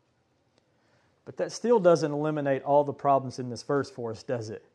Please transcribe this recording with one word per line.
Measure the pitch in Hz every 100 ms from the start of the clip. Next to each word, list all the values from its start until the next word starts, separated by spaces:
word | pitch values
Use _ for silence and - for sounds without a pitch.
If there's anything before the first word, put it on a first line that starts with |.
| _ _ _ _ _ _ _ _ _ _ _ _ -
But | -
that | 160
still | - 226 233
doesn't | 175 160 151
eliminate | 147 151 151 139 131
all | 139 143
the | 143
problems | - 143 135 127 123
in | 123
this | 110
verse | - 143 131
for | - 113
us, | 107
does | - 120 110
it? | 101 _